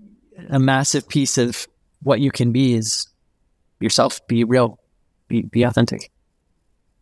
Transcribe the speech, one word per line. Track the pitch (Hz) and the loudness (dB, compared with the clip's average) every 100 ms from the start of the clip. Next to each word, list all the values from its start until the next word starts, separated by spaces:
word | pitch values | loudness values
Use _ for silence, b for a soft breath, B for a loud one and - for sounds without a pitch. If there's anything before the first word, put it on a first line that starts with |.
| - _ _ - - | -20 _ _ -20 -4
a | 139 | 0
massive | 131 135 143 143 - | 2 2 0 -2 -2
piece | 151 135 - | -2 0 0
of | 120 113 - _ _ _ | 0 -2 -12 _ _ _
what | 135 123 | -2 0
you | 139 | 0
can | - 120 | 0 0
be | 120 131 | 2 2
is | 117 110 - - _ _ _ _ _ _ - | 0 -2 -6 -8 _ _ _ _ _ _ -6
yourself. | 110 - 127 - - | -2 0 0 -2 -4
Be | 117 | 0
real, | 113 127 120 - _ _ _ _ - | 2 2 2 -2 _ _ _ _ -6
be, | 117 | -4
be | 104 117 | -2 0
authentic. | 120 117 120 - - _ _ _ _ _ _ _ _ _ | 0 2 0 -2 -12 _ _ _ _ _ _ _ _ _